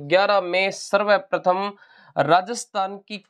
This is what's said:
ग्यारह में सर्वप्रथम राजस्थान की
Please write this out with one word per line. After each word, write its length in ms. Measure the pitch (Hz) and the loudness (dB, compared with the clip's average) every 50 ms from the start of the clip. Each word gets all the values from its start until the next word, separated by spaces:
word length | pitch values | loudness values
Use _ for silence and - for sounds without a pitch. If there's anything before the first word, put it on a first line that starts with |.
| 147 143 | -4 2
ग्यारह 320 | 165 185 196 202 208 196 180 | 2 2 4 4 2 0 0
में 280 | 175 175 185 190 196 - | 0 0 0 0 0 -4
सर्वप्रथम 1000 | - - - - 202 208 208 208 185 190 - - 180 180 185 180 190 196 208 202 202 _ _ _ _ - _ - | -6 -8 -2 0 0 2 2 2 0 0 -2 -6 -2 0 0 0 0 0 -4 -8 -10 _ _ _ _ -20 _ -4
राजस्थान 800 | 151 143 151 165 180 190 196 240 226 - _ - 208 190 196 202 196 | -2 2 4 4 2 2 0 -8 -10 -10 _ -6 -4 -4 -4 -6 -12
की 260 | 202 - 214 196 _ _ | -16 -14 -14 -14 _ _